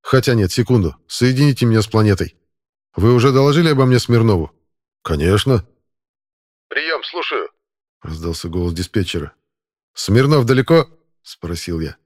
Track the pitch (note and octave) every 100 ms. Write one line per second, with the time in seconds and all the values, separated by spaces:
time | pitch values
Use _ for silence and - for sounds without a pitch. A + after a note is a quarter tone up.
0 | - C3 B2 A#2+ F#2+ - A#2+ B2 E2+ -
1 | _ - B2 B2+ D3 B2+ B2 A2 G#2 A2
2 | G#2+ G2 E2 _ _ _ _ _ _ -
3 | G#2 B2 B2+ C3 C#3 D3 E3 C#3 C3 B2
4 | - A#2+ A2+ F#2+ D2+ _ _ _ _ _
5 | - D2+ E2 G2+ C3 B2 - _ _ _
6 | _ _ _ _ _ _ _ C3+ D#3 D3+
7 | - F3 D#3 C#3 D#2+ _ _ _ _ _
8 | - D#2+ E2 E2 F2 E2+ F2 E2 F2+ A2
9 | F#2 F2 D2+ _ _ _ _ _ _ -
10 | - G#2+ C#3 D3+ A#2+ B2+ B2+ E3 C#3+ _
11 | _ _ - - E2+ E2+ - E2 D#2 -